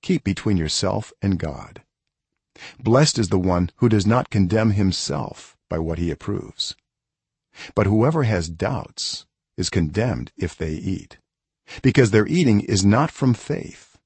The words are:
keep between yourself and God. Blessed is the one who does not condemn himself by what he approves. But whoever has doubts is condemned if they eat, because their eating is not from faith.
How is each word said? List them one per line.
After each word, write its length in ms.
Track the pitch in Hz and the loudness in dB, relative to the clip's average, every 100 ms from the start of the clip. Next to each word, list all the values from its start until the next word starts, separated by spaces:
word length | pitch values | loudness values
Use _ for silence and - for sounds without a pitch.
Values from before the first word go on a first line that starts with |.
keep 220 | - 185 | -2 -2
between 340 | - 95 - 95 | 0 -2 0 0
yourself 560 | 78 - 98 101 - _ | 0 -2 -2 -2 -6 _
and 160 | 98 90 | -2 -2
God. 460 | 82 69 - - _ _ _ _ _ _ _ - - - | -4 -10 -16 -20 _ _ _ _ _ _ _ -20 -20 -6
Blessed 400 | 110 123 151 - | 2 4 4 2
is 120 | 98 | 0
the 100 | 98 | 0
one 300 | 92 87 87 _ | 2 0 0 _
who 100 | 123 | 2
does 180 | 107 95 | 2 2
not 240 | 120 - | 2 0
condemn 420 | 107 92 110 113 | 0 2 2 2
himself 840 | 101 98 - - 71 - - - _ _ | 2 0 -2 -6 -6 -6 -12 -20 _ _
by 100 | 82 | -6
what 180 | 80 80 | -4 -4
he 140 | 85 | -4
approves. 640 | 73 - 98 101 - - - _ _ _ _ _ _ _ - - | -4 -6 -8 -10 -10 -12 -12 _ _ _ _ _ _ _ -20 -6
But 140 | - 101 | -2 2
whoever 360 | 107 123 160 | 2 2 2
has 260 | 123 101 82 | 0 0 -4
doubts 760 | 82 101 131 - - - - - _ _ - | -6 -4 -4 -10 -12 -10 -10 -16 _ _ -8
is 140 | 92 | -4
condemned 640 | 98 80 78 120 67 71 - | 0 0 0 -2 -4 -8 -8
if 220 | 85 - | -8 -6
they 140 | 82 | -6
eat, 480 | 78 - 92 - - _ _ _ _ _ - | -6 -6 -6 -8 -20 _ _ _ _ _ -2
because 300 | 131 127 117 | 2 4 4
their 160 | 107 107 | 4 2
eating 320 | 170 147 104 | 2 4 4
is 240 | - 98 | 2 2
not 280 | 98 110 156 | 4 4 0
from 220 | - 131 | 0 0
faith. 640 | 117 - 85 - - - _ | 0 -4 -8 -8 -18 -20 _